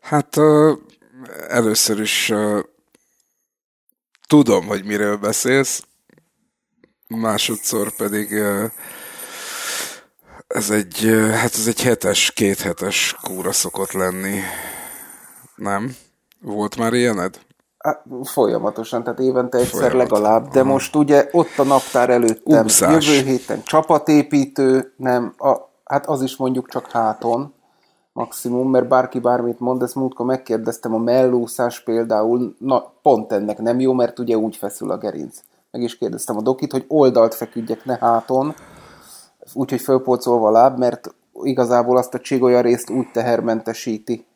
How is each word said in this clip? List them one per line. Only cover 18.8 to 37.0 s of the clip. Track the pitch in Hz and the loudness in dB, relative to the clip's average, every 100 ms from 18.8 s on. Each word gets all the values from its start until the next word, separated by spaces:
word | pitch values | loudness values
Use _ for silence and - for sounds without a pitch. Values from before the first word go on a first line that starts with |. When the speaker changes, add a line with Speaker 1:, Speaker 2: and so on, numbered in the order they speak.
| 113 120 | -6 -6
Speaker 2:
tehát | 120 120 | -6 -2
évente | 131 127 123 127 | 0 0 0 0
egyszer | 123 - 123 | 0 0 0
Speaker 1:
Folyamatosan. | 127 123 104 | 2 2 2
Speaker 2:
legalább, | 104 113 - | 4 2 2
de | 135 | 2
Speaker 1:
Aha. | 131 | 2
Speaker 2:
most | 135 - 151 | 0 0 0
ugye | 147 143 135 | 6 4 6
ott | 170 165 - | 2 0 0
a | |
naptár | 139 135 - 127 123 | 2 2 2 0 4
előttem. | 120 117 110 - 131 | 4 4 0 4 4
Speaker 1:
Úszás. | 110 - 87 160 147 | 6 2 4 4 4
Speaker 2:
Jövő | 143 131 | 2 2
héten | 123 - 110 | -2 -4 -10
csapatépítő, | - 160 156 156 151 151 139 147 135 - 135 131 131 _ | 0 0 2 0 4 4 4 0 0 0 2 2 -2 _
nem, | 127 123 120 - | -2 -2 -2 -2
a, | 139 127 - _ _ | 0 0 -4 _ _
hát | 139 - | -4 -2
az | 143 | -2
is | 131 - | -2 -2
mondjuk | 131 127 127 | -2 -2 -4
csak | 127 - | -10 -4
háton, | 143 165 - 117 120 143 _ _ _ _ _ _ | -2 -2 -2 -2 -2 -4 _ _ _ _ _ _
maximum, | - 117 - 123 123 131 | -10 -10 -8 -4 -2 2
mert | 131 123 | 2 4
bárki | 131 127 131 | 2 2 -2
bármit | 120 123 120 117 | 0 0 -2 -4
mond, | 123 127 | -4 -2
ezt | 127 135 | -4 -4
múltkor | 131 - 123 | -6 -4 -4
megkérdeztem, | 131 - 113 113 117 120 | -4 -2 -4 -4 -6 -4
a | 113 | -2
mellúszás | 117 127 127 123 117 - 120 - | 2 4 4 2 -2 -4 -4 -4
például, | - 113 113 107 110 123 120 - | -4 -2 0 0 2 0 -2 -6
na, | 127 127 - _ | -2 -2 -2 _
pont | 156 113 110 | 2 2 0
ennek | 104 104 104 | -2 -2 -4
nem | 113 123 | -2 0
jó, | 131 | 0
mert | 127 120 - | 2 0 -2
ugye | 120 110 | -2 0
úgy | 110 - | -2 -6
feszül | 101 - 104 | -10 -8 -8
a | 98 | -6
gerinc. | 104 78 69 - _ _ _ | -6 -8 -12 -16 _ _ _
Meg | 123 | -8
is | 120 - | -8 -6
kérdeztem | 117 110 - 107 | -8 -6 -6 -4
a | |
dokit, | 113 131 143 | -2 -2 -4
hogy | 135 - | -6 -2
oldalt | 156 | 4